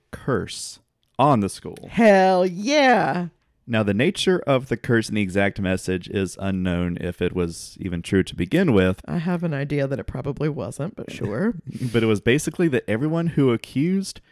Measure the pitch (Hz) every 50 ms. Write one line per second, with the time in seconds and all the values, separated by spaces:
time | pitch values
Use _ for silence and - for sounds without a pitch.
0 | _ _ - - - - 127 92 90 - - - - - - - _ _ _ _
1 | _ _ _ - 135 147 135 110 98 95 - - - 90 85 - - - - -
2 | 233 214 196 190 185 190 185 180 185 185 175 180 208 247 294 302 277 262 233 196
3 | 156 147 139 180 175 165 - _ _ _ _ _ _ - 117 110 107 104 98 104
4 | 135 175 - - - 190 185 175 - - 135 131 135 - 120 - - - 120 113
5 | 107 - 107 104 104 92 87 101 98 101 - - 98 92 92 90 - - 92 90
6 | 87 - 104 101 95 87 - - 95 98 95 92 92 90 87 87 87 87 87 -
7 | - 87 87 - 90 87 - 90 87 85 80 - - - - - - 92 87 85
8 | - - 101 95 90 - - - 90 - - 170 196 160 110 98 92 92 95 -
9 | - - - 175 160 185 180 165 175 165 147 135 143 143 147 143 139 135 139 -
10 | - - - 131 - 143 139 - 143 156 147 160 92 - - - 139 185 - -
11 | - - - - - 101 104 120 185 233 214 160 - 131 - - 127 120 107 117
12 | 113 110 107 95 - 117 123 151 - 165 - - 175 165 127 117 - - 104 110
13 | 143 156 160 165 170 170 - 156 139 127 117 110 - - - 127 151 175 190 196
14 | 190 - - - - _